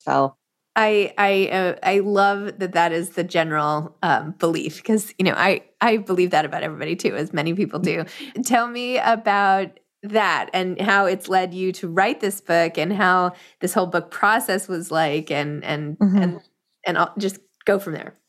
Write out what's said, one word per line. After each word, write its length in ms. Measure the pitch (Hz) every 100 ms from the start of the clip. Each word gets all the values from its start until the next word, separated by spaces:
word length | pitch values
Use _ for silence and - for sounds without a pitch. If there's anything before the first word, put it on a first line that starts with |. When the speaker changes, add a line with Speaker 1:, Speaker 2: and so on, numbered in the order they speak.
Speaker 1:
tell. 340 | 143 139 135 - _ _ _
Speaker 2:
I, 380 | 226 214 208 196 -
I, 320 | 202 196 196 190
uh, 180 | 180 -
I 160 | - 196
love 580 | 196 196 202 202 202 -
that 140 | 185
that 180 | 170 170
is 200 | 165 180
the 120 | -
general, 720 | 175 170 160 151 147 151 160 -
um, 300 | 175 123 156 -
belief, 440 | 165 165 160 -
'cause, 320 | - 220 - -
you 60 |
know, 100 | 185 -
I, 260 | 180 180 - -
I 180 | 233 220
believe 320 | 190 180 180
that 140 | 156
about 200 | 151 160
everybody 320 | 156 156 156 175
too, 180 | -
as 180 | - 165
many 220 | 151 160
people 240 | 180 185 160
do. 280 | 180 165 185 - 277 -
Tell 220 | 262 240 240
me 320 | 240 247 247
about 800 | - 226 220 202 196 190 185 - _ _
that 480 | 202 214 190 143 -
and 280 | 185 185 180
how 260 | 202 196 196
it's 220 | 190 -
led 260 | 190 185
you 180 | 180 185
to 160 | 180 175
write 320 | 170 208 -
this 200 | 202 196
book 360 | - 170 165 165
and 160 | 160
how 420 | 202 190 185 180 - - _
this 120 | 180
whole 120 | 208 180
book 240 | 175 -
process 560 | - 202 226 - 190 -
was 240 | 175 -
like, 400 | 160 156 151 156
and, 320 | 147 147 147
and, 340 | - 151 147 156
Speaker 1:
Mm-hmm. 200 | 202 196
Speaker 2:
and, 220 | 180 175 - _ _ _ 190
and 120 | 165
I'll 140 | 170 -
just 200 | 196 190 _ _ -
go 120 | 196
from 140 | 190
there. 260 | 151 - -